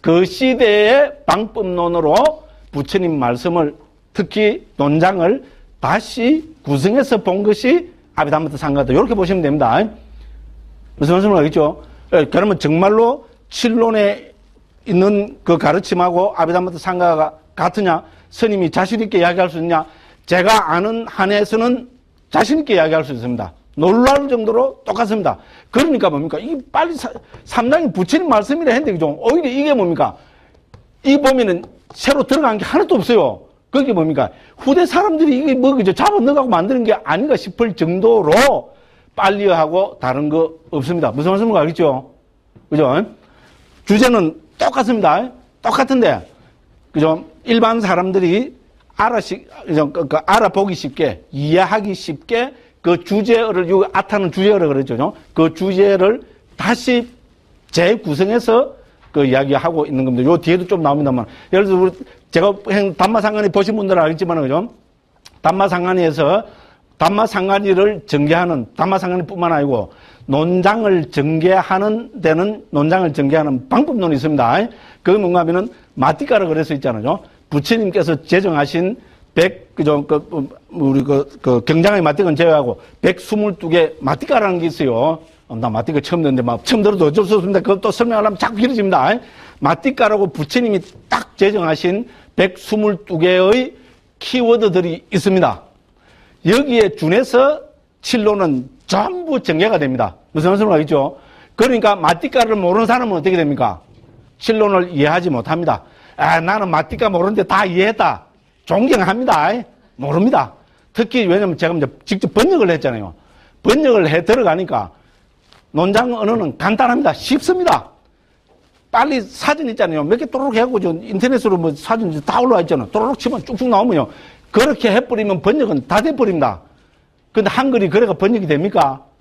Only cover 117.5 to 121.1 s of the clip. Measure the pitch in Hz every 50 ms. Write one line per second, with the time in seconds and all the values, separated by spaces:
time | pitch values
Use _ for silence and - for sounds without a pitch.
117.5 | 359 359 359 339 175 131 - - _ _ _ _ _ _ _ _ _ _ _ _
118.5 | _ _ _ _ _ _ _ _ - 226 247 302 311 254 202 - - - - -
119.5 | 294 302 311 247 220 - 214 170 160 151 143 151 214 240 320 240 - 262 277 285
120.5 | 226 220 240 254 254 214 180 175 165 165 - -